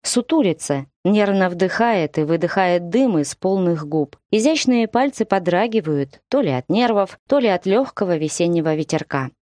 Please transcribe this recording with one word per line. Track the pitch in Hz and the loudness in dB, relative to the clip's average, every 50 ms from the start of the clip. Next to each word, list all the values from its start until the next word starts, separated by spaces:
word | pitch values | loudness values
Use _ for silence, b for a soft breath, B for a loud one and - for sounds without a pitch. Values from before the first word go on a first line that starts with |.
| - | -10
сутулится, | - - 247 240 - 320 320 233 180 156 - - - 143 139 139 - _ _ - | -4 -2 -2 0 0 0 2 2 2 0 -2 -4 -4 -4 -4 -4 -10 _ _ 0
нервно | 180 208 208 202 202 196 190 185 180 | 0 2 2 2 2 2 0 0 0
вдыхает | 175 175 190 180 - - 233 233 220 185 156 147 - | 0 -2 -2 -2 0 0 0 0 2 0 -2 -2 -2
и | 160 151 | -2 0
выдыхает | 147 165 165 180 165 - 196 190 180 175 175 175 170 | 0 0 0 -2 -2 0 0 2 2 0 0 -2 -2
дым | 175 254 269 240 185 156 | 0 0 2 2 2 0
из | 143 - - | -2 -2 -6
полных | - - 190 196 190 180 175 170 156 156 | -4 -2 -2 0 0 0 0 -2 -2 -4
губ. | 147 156 156 143 - - _ _ _ | -4 -2 -2 -2 -4 -8 _ _ _
Изящные | - 214 220 302 320 311 - 262 247 233 226 | 0 2 2 2 2 2 2 2 2 2 0
пальцы | 220 - 240 269 285 - - 220 | 0 0 0 0 0 0 -4 0
подрагивают, | - 196 190 175 175 170 180 220 233 220 220 156 156 151 143 139 139 - _ _ _ | 0 0 0 2 0 0 0 0 0 -2 -2 -2 0 -2 -2 -4 -6 -8 _ _ _
то | - 285 | 0 0
ли | 247 156 | 0 0
от | 131 127 - - | -2 -2 -2 -2
нервов, | - 226 247 240 220 202 196 190 - - _ | 0 0 2 2 2 0 0 -2 -6 -14 _
то | - 269 285 | 0 0 2
ли | 240 | 2
от | 214 185 180 - | 2 0 0 0
лёгкого | 190 196 247 269 - - - 208 180 170 | 0 0 0 0 -2 -4 -4 -2 -2 -2
весеннего | 156 156 151 - - 170 170 170 170 151 160 156 | -2 -2 -4 -2 -2 0 0 0 0 0 0 -2
ветерка. | 156 151 - 160 151 - - - 139 131 127 - _ | -2 -2 -2 -4 -4 -4 -4 -6 -6 -6 -6 -10 _